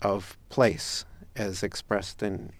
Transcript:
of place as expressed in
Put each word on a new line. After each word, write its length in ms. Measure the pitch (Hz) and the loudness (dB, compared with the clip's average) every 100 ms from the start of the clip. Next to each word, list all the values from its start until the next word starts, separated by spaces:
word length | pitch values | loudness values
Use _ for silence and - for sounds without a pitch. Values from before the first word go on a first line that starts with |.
of 360 | 101 98 95 - - | 0 0 -2 -14 -4
place 560 | - 117 - - - - - - - | 6 6 6 -4 -6 -8 -16 -12 -4
as 260 | 101 95 | -4 -2
expressed 600 | 98 - - 104 95 - | -4 -4 0 0 0 -4
in 260 | 104 95 87 - | -2 -2 -6 -12